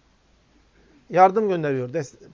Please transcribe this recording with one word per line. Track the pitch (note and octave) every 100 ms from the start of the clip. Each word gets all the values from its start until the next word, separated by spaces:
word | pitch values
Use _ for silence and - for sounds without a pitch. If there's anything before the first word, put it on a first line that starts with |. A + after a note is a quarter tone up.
| _ _ _ _ _ _ _ _ - - -
yardım | F3+ F#3+ G3 G#3+
gönderiyor, | F3 D3+ C3+ B2
des-, | D#3 C#3 - -